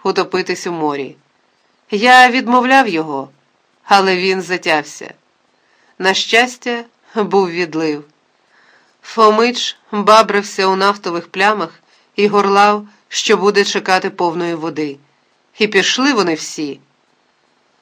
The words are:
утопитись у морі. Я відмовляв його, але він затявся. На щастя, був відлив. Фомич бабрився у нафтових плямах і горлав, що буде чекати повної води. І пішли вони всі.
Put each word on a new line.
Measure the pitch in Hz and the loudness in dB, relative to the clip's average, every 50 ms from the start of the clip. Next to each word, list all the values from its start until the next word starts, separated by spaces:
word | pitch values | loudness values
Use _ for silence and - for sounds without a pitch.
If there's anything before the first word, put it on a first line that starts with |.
| - | -4
утопитись | 196 180 190 180 - - 185 185 - 180 175 - | -2 -2 -2 -2 -2 -4 -4 -4 -4 -6 -8 -6
у | 185 170 | -8 -6
морі. | 165 156 151 143 139 135 135 151 _ _ _ _ _ _ _ _ _ _ _ _ _ _ _ | -4 -4 -4 -4 -6 -8 -12 -14 _ _ _ _ _ _ _ _ _ _ _ _ _ _ _
Я | 214 202 220 247 254 254 247 254 | -4 0 4 6 8 8 8 6
відмовляв | 233 262 214 226 247 254 240 254 269 269 262 214 | 4 0 -2 0 0 2 2 4 2 2 2 2
його, | 170 160 160 156 143 135 135 139 _ _ _ _ _ _ _ _ _ _ _ | -2 -4 -4 -6 -8 -8 -10 -12 _ _ _ _ _ _ _ _ _ _ _
але | - 208 196 190 190 185 | 0 2 2 4 2 0
він | 180 185 190 185 190 180 | 0 0 -2 -2 -2 -4
затявся. | 165 185 180 180 175 156 151 147 - - - - - - _ _ _ _ _ _ _ _ _ _ _ _ _ _ _ _ - | -4 -6 -4 -2 0 0 0 -2 -4 -10 -18 -18 -18 -20 _ _ _ _ _ _ _ _ _ _ _ _ _ _ _ _ -2
На | 180 190 190 | 0 0 0
щастя, | - - - - 226 247 247 247 - - 247 240 233 233 - _ _ _ _ - | 0 -2 0 2 2 2 0 -4 -8 -8 -6 -6 -6 -8 -14 _ _ _ _ -4
був | 226 208 175 180 202 190 175 | -4 -2 0 2 0 0 0
відлив. | 165 175 180 160 147 160 165 156 151 147 147 _ _ _ _ _ _ _ _ _ _ _ _ _ _ _ _ _ _ _ - | -2 -4 -4 -4 -4 -4 -2 -2 -4 -6 -8 _ _ _ _ _ _ _ _ _ _ _ _ _ _ _ _ _ _ _ -20
Фомич | - - 220 220 214 214 214 233 247 240 - - - - - _ _ - | -6 2 4 4 4 6 4 2 0 -2 -4 -6 -8 -10 -12 _ _ -6
бабрився | 208 202 208 214 220 220 208 202 202 202 208 - - 190 | 0 4 6 6 6 4 4 0 -2 -4 -4 -4 -2 0
у | 190 190 | 0 0
нафтових | 190 196 202 202 202 - 190 170 170 165 - | 2 2 0 0 -2 -4 -8 -6 -6 -8 -8
плямах | - 185 190 208 214 208 170 - - _ _ _ _ _ _ _ _ | -4 0 0 0 0 0 -4 -8 -10 _ _ _ _ _ _ _ _
і | - 202 208 | 0 0 2
горлав, | 202 202 202 202 196 202 202 208 208 208 208 - _ _ _ _ | 2 2 2 2 4 4 4 4 2 0 -4 -10 _ _ _ _
що | - - - - 214 | -10 -6 0 0 0
буде | 180 185 202 202 202 202 | 2 2 2 2 2 0
чекати | - - 202 208 196 185 185 185 190 | 0 -4 -4 -2 0 0 0 -2 -4
повної | 190 - 180 170 160 175 175 170 170 | -4 -4 -2 -2 -2 -4 -4 -6 -6
води. | 160 156 165 147 147 156 147 135 - _ _ _ _ _ _ _ _ _ _ _ - | -6 -8 -8 -6 -6 -6 -8 -8 -12 _ _ _ _ _ _ _ _ _ _ _ -4
І | 220 | -4
пішли | 208 208 196 175 - - - 262 285 277 | 0 2 0 0 0 0 0 0 0 2
вони | 214 190 175 160 | 0 0 -2 -2
всі. | 151 - - - - 151 143 135 135 _ _ _ _ _ _ _ _ _ _ _ _ _ _ _ _ _ _ _ _ | -4 -6 -10 -10 -10 -10 -10 -10 -12 _ _ _ _ _ _ _ _ _ _ _ _ _ _ _ _ _ _ _ _